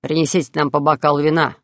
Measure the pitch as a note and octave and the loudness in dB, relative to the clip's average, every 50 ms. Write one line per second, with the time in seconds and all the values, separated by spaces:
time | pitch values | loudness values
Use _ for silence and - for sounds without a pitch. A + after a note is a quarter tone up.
0 | - C3+ D#3 D#3+ D#3+ C#3 - D#3+ C#3+ - - D#3 D3 C#3 - D3 C#3+ D#3 D3+ - | -6 -2 -2 -2 0 0 0 -2 -2 -2 -2 -2 -2 0 0 0 2 0 0 2
1 | - D3 D3 C#3+ C#3+ D#3 D#3 E3 D3+ B2 - _ | 2 0 2 2 2 2 2 2 0 -2 -4 _